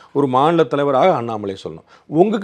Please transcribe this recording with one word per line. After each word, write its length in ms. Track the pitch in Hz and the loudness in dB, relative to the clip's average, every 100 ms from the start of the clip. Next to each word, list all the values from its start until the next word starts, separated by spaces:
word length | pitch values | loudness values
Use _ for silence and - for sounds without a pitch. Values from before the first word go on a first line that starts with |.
| - 139 | -8 -2
ஒரு 80 | 139 | 0
மாநில 300 | 127 151 170 143 | 2 2 2 0
தலைவராக 360 | 143 143 131 180 143 | 0 0 2 2 2
அண்ணாமலை 340 | 117 107 101 95 | -4 -6 -8 -10
சொல்லணும். 240 | 87 80 - _ - 151 | -12 -16 -20 _ -4 0
உங்க 180 | 202 214 | 2 0